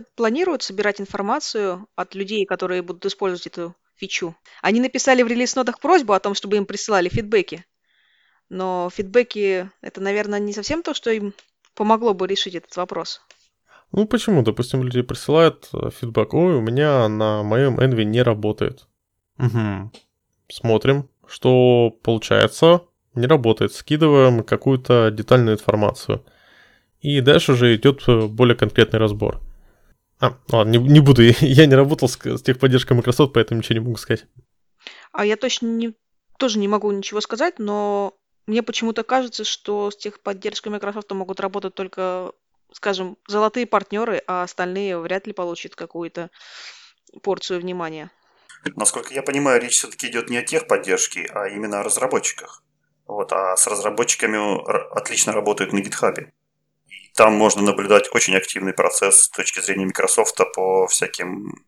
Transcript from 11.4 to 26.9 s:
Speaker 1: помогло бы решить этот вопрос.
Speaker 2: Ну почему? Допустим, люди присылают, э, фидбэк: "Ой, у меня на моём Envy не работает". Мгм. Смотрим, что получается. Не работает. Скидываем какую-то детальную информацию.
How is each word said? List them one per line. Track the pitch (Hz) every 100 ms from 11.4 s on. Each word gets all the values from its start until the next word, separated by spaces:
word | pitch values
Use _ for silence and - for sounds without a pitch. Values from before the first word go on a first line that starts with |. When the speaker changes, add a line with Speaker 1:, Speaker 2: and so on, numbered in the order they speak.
| _ _ _
Speaker 1:
помогло | - 214 220 233
бы | 185 185
решить | 196 208 170
этот | - 180
вопрос. | 180 175 170 - _ _ _ _ _ _ _
Speaker 2:
Ну | 196 214
почему? | 233 - 170
Допустим, | 113 113 123 135
люди | 127 123
присылают, | 123 123 - 156 160 - -
э, | - 113
фидбэк: | - 120 113 107
"Ой, | 147 180 139
у |
меня | 110 127 151 135 110
на | 107 107 107
моём | 104 117 139 117
Envy | 131 117
не | 107 117
работает". | 120 104 107 107 - - _ _ _ _ _ -
Мгм. | 123 113 107 98 104 - _ _ _ _ _
Смотрим, | - 113 107 135 139 139 _ -
что | - 127 127 123 120 117 -
получается. | - 110 - 104 107 - 165 175 - _ _ 120
Не | 123
работает. | 156 117 110 104
Скидываем | - - 151 156 143 131 117
какую-то | - 113 139 131 - 120 110
детальную | 107 107 127 113 107
информацию. | - 107 104 - - 107 - _ _ _ _ _ _